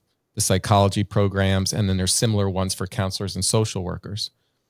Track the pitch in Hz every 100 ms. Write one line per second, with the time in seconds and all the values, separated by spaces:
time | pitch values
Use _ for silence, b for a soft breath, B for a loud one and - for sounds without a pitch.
0 | _ _ _ - - 95 - 101 98 98
1 | 101 107 101 95 95 95 95 101 101 95
2 | 90 - 117 104 98 92 92 - 95 -
3 | 95 - 98 92 90 110 110 95 90 87
4 | - 107 - - _ _ _